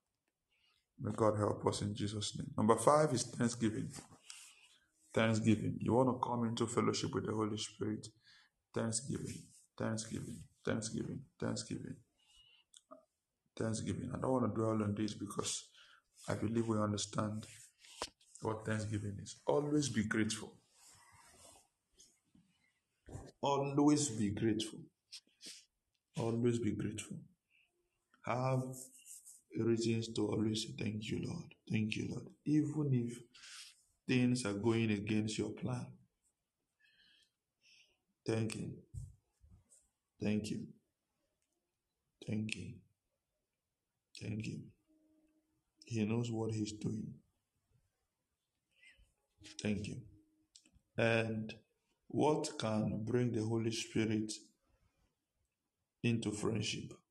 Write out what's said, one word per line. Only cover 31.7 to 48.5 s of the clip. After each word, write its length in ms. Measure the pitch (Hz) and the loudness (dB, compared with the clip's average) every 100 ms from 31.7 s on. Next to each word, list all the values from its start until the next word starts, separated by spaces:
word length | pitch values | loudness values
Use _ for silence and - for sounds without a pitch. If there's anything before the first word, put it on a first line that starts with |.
Thank 260 | 110 107 - | 0 0 0
you, 120 | - | -4
Lord." 180 | - - - | -6 -10 -8
Even 480 | - 151 139 151 143 | 2 2 2 0 2
if 300 | 127 120 120 - - - - - - _ _ - | 2 0 -6 -12 -20 -18 -16 -18 -20 _ _ 2
things 380 | 127 123 123 | 4 6 4
are 100 | 101 | 2
going 360 | 101 117 113 113 | 2 4 4 4
against 480 | 104 104 107 107 - | 2 2 2 2 0
your 140 | 104 | -2
plan. 340 | - 117 123 123 - _ _ _ _ _ _ _ _ _ _ _ _ _ _ _ _ _ - _ _ _ _ - | -4 -6 -6 -8 -14 _ _ _ _ _ _ _ _ _ _ _ _ _ _ _ _ _ -20 _ _ _ _ -2
Thank 280 | 110 113 107 | 0 0 -2
Him. 200 | - - - - - - _ _ - - _ - _ _ _ - | -6 -10 -14 -14 -14 -14 _ _ -20 -20 _ -20 _ _ _ -4
Thank 300 | 104 107 98 | 0 0 0
you. 160 | - - - _ _ _ _ _ _ _ _ _ _ _ _ _ - - | -4 -8 -14 _ _ _ _ _ _ _ _ _ _ _ _ _ -12 -4
Thank 300 | 107 110 - | -2 -2 -6
you. 180 | 90 95 - _ _ _ _ _ _ _ _ _ _ _ _ - | -8 -14 -18 _ _ _ _ _ _ _ _ _ _ _ _ -12
Thank 260 | - 107 110 | -8 -6 -6
you. 140 | 107 - - _ _ _ _ _ _ _ _ _ _ - | -8 -12 -20 _ _ _ _ _ _ _ _ _ _ -6
He 180 | 113 | 0
knows 260 | 104 113 117 | 2 2 0
what 200 | 110 113 | -2 -2
he's 220 | 110 107 | -2 -4
doing. 420 | - 123 - - - _ _ _ _ _ _ _ _ _ _ _ _ _ | -4 -4 -4 -6 -12 _ _ _ _ _ _ _ _ _ _ _ _ _